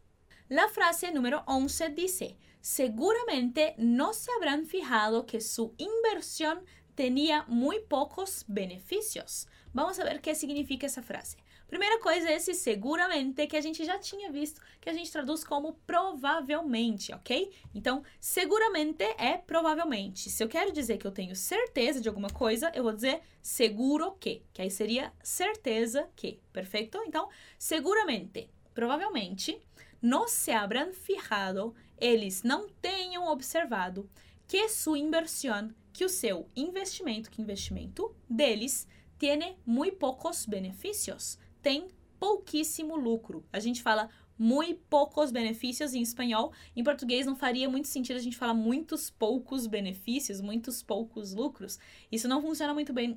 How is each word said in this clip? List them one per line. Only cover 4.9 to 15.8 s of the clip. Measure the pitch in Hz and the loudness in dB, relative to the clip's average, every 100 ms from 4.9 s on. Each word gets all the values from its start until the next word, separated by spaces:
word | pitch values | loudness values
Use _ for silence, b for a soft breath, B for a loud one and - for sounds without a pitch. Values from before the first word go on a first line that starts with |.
| 226 214 226 247 | 2 4 2 0
que | 220 | -4
su | - - 226 - | -4 -4 -4 -4
inversión | 349 453 453 381 - - 311 330 370 B B - | -2 2 2 2 -4 -2 -2 -2 -6 B B -2
tenía | 254 254 311 302 - | 2 4 4 2 2
muy | 240 269 427 427 | 2 2 0 0
pocos | 269 294 - 381 - - | 0 0 -2 -6 -6 -4
beneficios". | 202 185 185 - 381 440 - - - - b b | -4 -4 -6 -4 -2 -2 -6 -8 -10 -10 b b
Vamos | 247 330 370 | -2 0 0
a | |
ver | 349 294 | -2 -2
o | |
que | 311 311 | -2 -2
significa | 285 294 277 262 277 | -2 -2 -2 -2 -4
essa | 277 | -6
frase. | 226 - - - b b - | -8 -10 -10 -16 b b -10
Primeira | 359 403 453 | -2 2 4
coisa | 381 349 330 | 4 2 4
é | 311 | 2
esse | 359 | 0
seguramente, | 339 - 208 240 330 370 311 269 269 294 | 0 0 0 0 2 2 2 0 0 0
que | 311 | 0
a | |
gente | 311 320 320 | -2 -2 -2
já | 381 | -2
tinha | - 392 403 | -4 -8 -6
visto, | 285 294 - B B | -4 -4 -6 B B
que | - | -6
a | |
gente | 330 320 | -6 -4
traduz | 311 262 311 | -6 -2 -4
como | - 285 302 311 | -2 -2 -2 -6